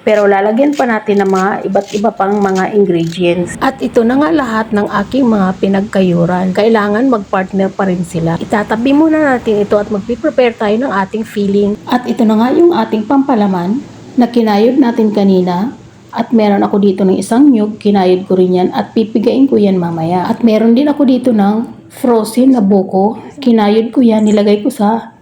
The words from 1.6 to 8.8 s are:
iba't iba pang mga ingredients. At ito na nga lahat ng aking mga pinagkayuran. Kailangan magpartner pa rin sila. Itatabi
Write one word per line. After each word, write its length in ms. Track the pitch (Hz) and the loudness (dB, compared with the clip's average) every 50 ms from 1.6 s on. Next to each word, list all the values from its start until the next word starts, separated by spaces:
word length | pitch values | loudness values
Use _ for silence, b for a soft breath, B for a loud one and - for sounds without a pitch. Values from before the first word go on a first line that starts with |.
| - 196 | -6 -2
iba't 200 | 196 202 196 - - | -2 -2 -4 -2 -6
iba 160 | 208 202 226 | -2 -2 -2
pang 320 | 214 - 196 196 208 208 | -2 -2 -2 -2 0 0
mga 320 | 202 196 190 190 190 - 220 | 0 0 0 0 -2 0 2
ingredients. 880 | 208 202 185 175 165 165 165 170 190 180 175 170 180 175 170 - - | 0 2 2 2 -2 -2 -4 -4 -2 -2 0 0 -2 -4 -6 -6 -4
At 240 | - 269 269 - - | -4 -4 -4 -4 -8
ito 160 | 247 - 240 | -2 0 0
na 160 | 226 226 254 | 0 2 2
nga 160 | 269 294 311 339 | 0 0 0 0
lahat 400 | 311 269 233 220 220 220 220 220 | -2 -2 -2 -2 -4 -4 -2 -2
ng 160 | 208 208 233 | -2 -2 -2
aking 400 | - 208 202 - - 262 277 233 | -2 -4 -4 -2 -2 0 0 2
mga 320 | 220 208 190 185 190 - | 2 2 0 -2 -2 -2
pinagkayuran. 960 | - 190 196 190 196 220 - 202 190 180 170 170 170 170 180 180 185 190 185 | -2 -2 0 -2 -2 -2 -2 0 0 2 2 0 0 0 0 -2 -2 -2 -2
Kailangan 480 | 214 202 240 226 220 202 208 208 208 254 269 247 | 0 0 2 2 2 0 0 0 0 0 0 0
magpartner 560 | 214 196 - - 190 190 185 - 190 190 190 | -2 -4 -4 -4 -4 -4 -2 -2 -2 -2 -2
pa 160 | 190 - 202 | -2 -4 -4
rin 160 | 190 180 175 | -2 -2 -4
sila. 400 | 180 170 - 170 165 160 165 170 | -6 -6 -6 -4 -2 -2 -4 -4
Itatabi 560 | - - - 208 208 - 226 226 | -4 -4 -2 -4 -2 -2 -4 -2